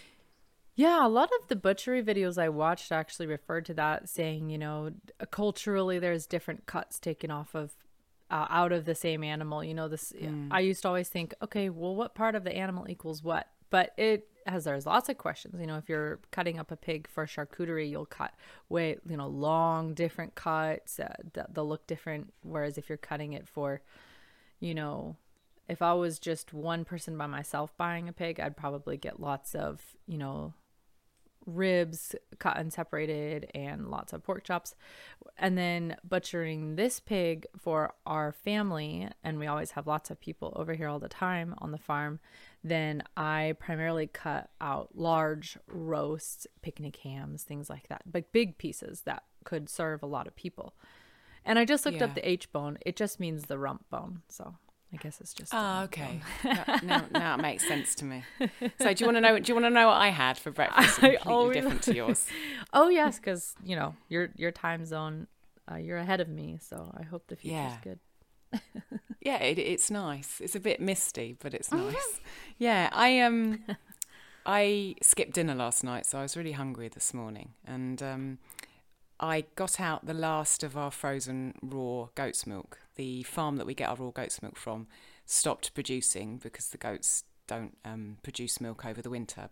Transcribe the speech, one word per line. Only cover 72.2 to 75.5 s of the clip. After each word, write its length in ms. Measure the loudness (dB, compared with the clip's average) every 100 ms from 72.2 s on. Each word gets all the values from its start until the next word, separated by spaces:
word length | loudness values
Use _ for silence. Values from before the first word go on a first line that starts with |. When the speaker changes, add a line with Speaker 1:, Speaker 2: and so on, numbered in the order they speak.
| -10 -14 -16 0
Speaker 2:
Yeah, 320 | 4 4 4
I, 280 | 6 8 8
um, 440 | 6 6 2 0 -4 -8 -10 -12
<laughs> 420 | -12 -12 -20 -8 2
I 500 | 6 6 4 0 4
skipped 300 | 4 6 2
dinner 220 | 2 0